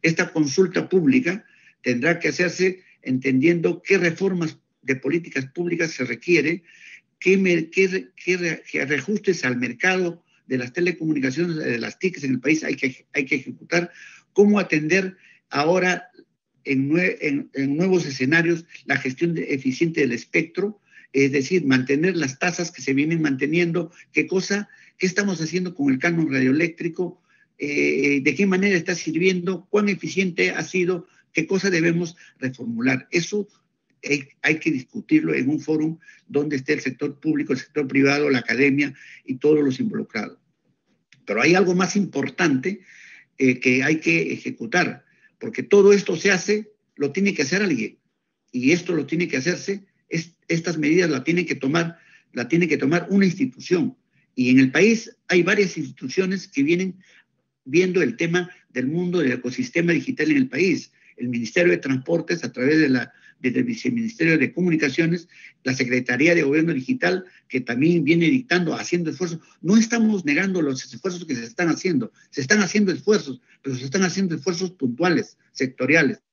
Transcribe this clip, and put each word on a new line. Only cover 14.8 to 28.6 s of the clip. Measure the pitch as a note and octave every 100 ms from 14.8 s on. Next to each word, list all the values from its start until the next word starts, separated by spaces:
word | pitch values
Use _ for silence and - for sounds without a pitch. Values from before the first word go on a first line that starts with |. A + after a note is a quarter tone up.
| D3+ F#3 F#3+ - _ _ _
ahora | C#3 D3+ F#3 F3+ F3+ - - _ _ _ _
en | - C3+ C#3
nue-, | D#3+ F#3 -
en, | D3+ C#3+ -
en | C#3 C#3 D3
nuevos | F#3+ F3+ C#3+
escenarios | C3 B2+ E3 E3 E3 - -
la | - C3+
gestión | C3 C3 E3+
de, | E3 E3+
eficiente | C#3+ C3 B2 E3+ D#3+
del | C3+
espectro, | A#2 - E3+ D#3+ - G3+ G#3 _ - -
es | C3+ C#3
decir, | C#3+ C3+ F#3
mantener | C#3+ C3 B2+ C#3 F3+ E3+
las | C#3 -
tasas | F3+ F3 E3+
que | -
se | C3+
vienen | C3+ D3+ E3
manteniendo, | D3+ C3 C#3+ E3+ F3 E3+ E3 _ -
qué | D3+ D3+
cosa, | F#3 F3+ G3+ G#3 - - _
qué | F#3+
estamos | F#3 G3+ E3
haciendo | D3+ F3 F3+
con | F3 C#3+
el | C3
canon | E3+ E3 D3+
radioeléctrico, | C3+ B2+ D3 E3+ - E3+ E3 F3 - _ _ _ _
eh, | C#3+ C#3+ C#3+ D3+ C#3+ C#3+
de | D3+
qué | C3+ G3
manera | F#3